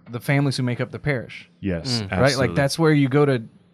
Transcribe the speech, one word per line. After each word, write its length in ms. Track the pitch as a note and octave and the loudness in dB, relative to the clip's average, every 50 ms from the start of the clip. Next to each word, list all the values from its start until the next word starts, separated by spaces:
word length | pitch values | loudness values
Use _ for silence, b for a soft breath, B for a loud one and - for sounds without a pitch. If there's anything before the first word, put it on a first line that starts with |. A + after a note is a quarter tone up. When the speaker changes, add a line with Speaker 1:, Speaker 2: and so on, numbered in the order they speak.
| - - | -16 -12
Speaker 1:
The 80 | A#2 A#2 | -12 -6
families 380 | - - C#3 C#3 C#3+ C#3 B2+ | -2 0 2 2 2 0 0
who 80 | - B2+ | -2 -2
make 160 | B2 A#2+ A#2 | -2 -2 -4
up 100 | B2+ - | -6 -6
the 80 | - A2 | -8 -6
parish. 500 | - D3 C#3+ A#2 - - - - - - _ - | -4 -4 -4 -4 -6 -10 -16 -18 -20 -20 _ -8
Speaker 2:
Yes, 400 | G2+ G2 E2+ E2 - C3 A#2+ A#2 | -4 -4 -4 -4 -4 -4 -4 -4
Speaker 3:
Mm. 100 | G#2 F#2+ | -4 -2
Speaker 1:
Right? 0 | |
Like, 120 | F#2+ F#2 B2 C#3+ | 0 2 2 2
Speaker 2:
absolutely. 240 | C3 C3+ B2+ F2 E2+ | 2 2 0 0 0
Speaker 1:
that's 200 | D3 C#3 C#3 - | 0 0 0 0
where 160 | - D#3+ D#3 | 2 2 4
you 160 | D#3 C#3+ C#3 B2+ | 4 4 4 4
go 160 | C#3 D3 D3 | 4 4 4
to, 200 | C#3 C3 A#2+ A2+ - - - _ _ | 4 2 0 -2 -8 -18 -20 _ _